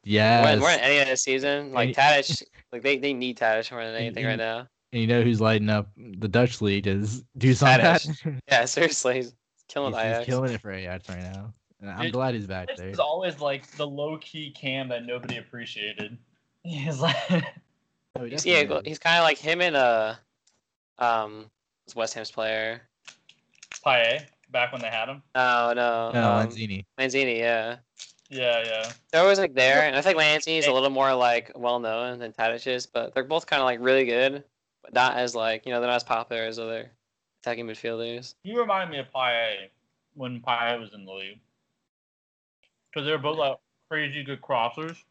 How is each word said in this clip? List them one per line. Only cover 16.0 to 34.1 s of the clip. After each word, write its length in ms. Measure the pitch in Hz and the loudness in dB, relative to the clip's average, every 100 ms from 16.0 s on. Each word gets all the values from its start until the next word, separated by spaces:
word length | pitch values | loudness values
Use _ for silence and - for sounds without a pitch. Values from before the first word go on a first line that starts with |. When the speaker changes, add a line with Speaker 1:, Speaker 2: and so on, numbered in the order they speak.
| 104 117 _ _ | -12 -14 _ _
Speaker 3:
<laughs> 220 | _ _ | _ _
He's 360 | 175 151 143 135 | -12 -8 -6 -2
like 160 | 165 - - | -2 -2 0
Speaker 1:
Oh, 960 | 175 - - _ _ _ _ _ - | -2 -2 -14 _ _ _ _ _ -12
he 60 | 120 | -8
Speaker 2:
He's, 140 | 143 | -4
Speaker 1:
definitely 300 | 175 170 143 | 2 2 2
Speaker 2:
yeah, 40 | 151 | -2
Speaker 1:
is. 60 | - | -6
Speaker 2:
he's 120 | 156 | -6
kinda 240 | 170 170 | 2 4
like 160 | 165 147 | 4 2
him 220 | 151 175 | -2 0
and, 120 | 180 | 2
uh, 400 | 147 123 113 110 117 _ _ _ _ _ _ _ _ | 2 4 2 0 -6 _ _ _ _ _ _ _ _
um, 480 | 120 113 107 107 107 _ _ _ | 0 0 -2 -10 -20 _ _ _
what's 120 | - 117 | -14 -6
West 180 | 113 | -4
Ham's 160 | 117 107 | -4 -10
player? 520 | - 110 110 110 117 _ _ - _ _ _ _ _ - - | -6 -4 -2 -4 -8 _ _ -20 _ _ _ _ _ -20 -4
Speaker 3:
Payet, 420 | 147 127 117 139 139 _ _ | 2 4 4 0 -6 _ _
back 200 | 127 123 | -4 -4
when 80 | 131 | -4
they 60 | 117 | -6
had 200 | 113 113 | -6 -6
him. 140 | 139 _ | -10 _
Speaker 2:
No, 380 | 127 123 120 120 | 0 2 4 2
no, 360 | 120 120 117 113 | 2 2 0 -2
Speaker 1:
No, 200 | 120 117 | 0 2
Speaker 2:
um, 160 | 110 110 | 2 0
Speaker 1:
Lanzini. 360 | 113 110 95 92 - | -4 -8 -8 -10 -4
Speaker 2:
Lanzini, 380 | 131 135 131 117 | -2 0 0 0
yeah. 380 | 117 117 113 120 _ _ - _ _ | 0 0 -2 -8 _ _ -20 _ _
Speaker 3:
Yeah, 340 | 135 123 117 | -4 0 0
yeah. 280 | 113 110 113 120 _ | -2 -4 -6 -10 _
Speaker 2:
They're 120 | 165 | 4
always, 160 | 190 196 | 6 6
like, 160 | 180 | 2
there, 280 | 131 127 143 | 4 6 6
and 140 | 151 135 | 4 2
I 60 | |
think 160 | 180 165 | 2 4
Lanzini's 460 | 151 151 160 160 | 4 2 0 0
a 40 | 147 | 2
Speaker 3:
Hey. 40 | |
Speaker 2:
little 160 | 131 135 | 2 2
more, 240 | 135 135 | 2 2
like, 360 | 127 123 117 113 | 4 4 2 -2
well-known 640 | - 120 120 113 113 123 123 | -6 -2 -2 -2 -4 -6 -8
than 140 | 117 | -12
Tadic 340 | 110 113 117 131 | -2 -2 -2 -4
is, 200 | 123 123 | -4 -4
but 260 | 120 117 | -6 -2
they're 100 | 131 | -4
both 220 | 131 160 - | -2 -4 0
kinda, 160 | 147 | 0
like, 160 | 131 117 | 2 0
really 240 | 123 135 | 2 4
good, 400 | 127 | 4